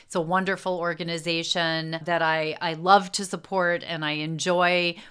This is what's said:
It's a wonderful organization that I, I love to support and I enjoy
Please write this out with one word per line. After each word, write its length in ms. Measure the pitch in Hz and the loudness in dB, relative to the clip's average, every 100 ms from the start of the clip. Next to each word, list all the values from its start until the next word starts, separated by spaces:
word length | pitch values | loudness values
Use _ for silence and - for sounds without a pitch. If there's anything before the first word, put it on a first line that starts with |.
| - | -6
It's 80 | |
a 60 | 185 | -4
wonderful 580 | 160 185 190 185 190 180 | 0 0 0 -2 -4 -2
organization 1200 | 170 165 170 170 160 165 165 180 165 160 160 160 | -2 -4 -4 -4 -2 -2 -2 0 0 0 -4 -6
that 180 | 156 170 | -2 0
I, 340 | 160 160 156 - | 2 0 -2 -4
I 140 | 170 | -6
love 360 | 160 180 202 185 | -2 6 6 6
to 120 | - | -6
support 580 | 190 175 - 190 175 175 | -6 -8 -4 0 2 0
and 200 | - 165 | -2 -4
I 80 | 151 | -4
enjoy 840 | 151 156 160 180 175 175 180 175 170 - | -2 -4 -2 2 4 4 4 2 -2 -12